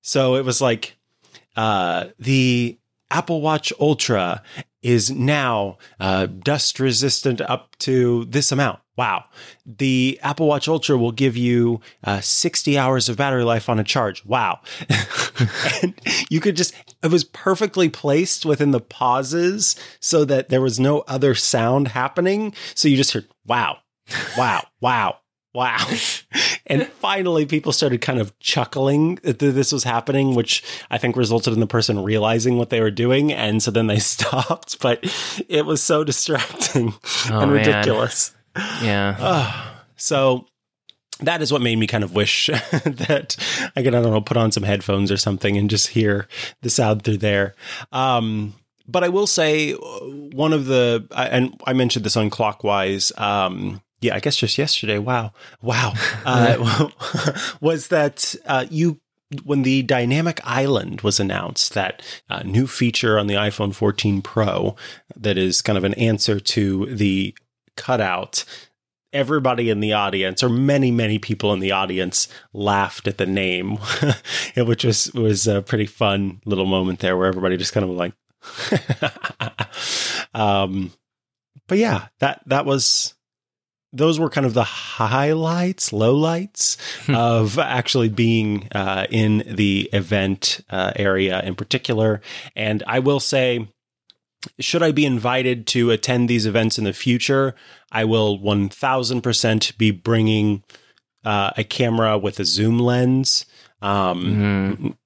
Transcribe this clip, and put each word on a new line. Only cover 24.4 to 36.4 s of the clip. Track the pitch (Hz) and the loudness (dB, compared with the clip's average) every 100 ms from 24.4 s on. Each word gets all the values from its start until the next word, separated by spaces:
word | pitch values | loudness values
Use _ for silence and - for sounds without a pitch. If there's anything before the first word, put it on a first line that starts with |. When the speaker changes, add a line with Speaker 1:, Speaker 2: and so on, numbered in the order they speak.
| 123 92 - | 0 0 -4
Speaker 1:
<laughs> | _ | _
wow, | 120 123 98 - _ _ _ | 0 2 0 -4 _ _ _
wow." | 123 123 113 - 233 - - _ 294 - - - | -4 -2 0 -2 -2 -4 -6 _ -2 -2 -4 -2
And | 143 269 | -2 -2
finally, | - 196 196 180 165 | -4 -2 0 2 0
people | 147 151 151 | 0 0 0
started | 131 147 120 | 0 0 0
kind | - 127 | 0 -2
of | 101 _ | -4 _
chuckling | - - 120 135 135 143 160 180 | -4 -2 -2 0 2 2 2 0
that | 170 113 | -4 0
th-, | 143 | 2
this | 131 135 | 2 0
was | 139 | 0
happening, | 123 117 117 139 135 | -2 -2 0 0 2
which | 120 113 - - - - | 2 0 -2 -4 -16 -6
I | 113 | -2
think | 123 120 | 0 0
resulted | 113 117 123 | 2 2 2
in | 110 | 0
the | 110 | 2
person | 113 110 104 | 0 0 0
realizing | 98 107 110 117 120 120 | 0 0 2 2 2 0
what | 120 | 0
they | 117 | 0
were | 110 | 0
doing. | 104 120 135 151 | 2 2 4 2
And | 139 110 107 | 0 0 0
so | 117 | 2
then | 110 110 | 2 2
they | 107 | 2
<laughs> | - | 0
stopped, | - - 131 - 170 - - | 0 -2 -2 -2 -4 -6 -2
but | 127 117 185 - - - - | 0 0 -2 -6 -8 -8 -2
it | 147 151 | -2 0
was | 151 | 0
so | - 151 | 2 2
distracting | 151 131 - 143 | 2 -2 0 -2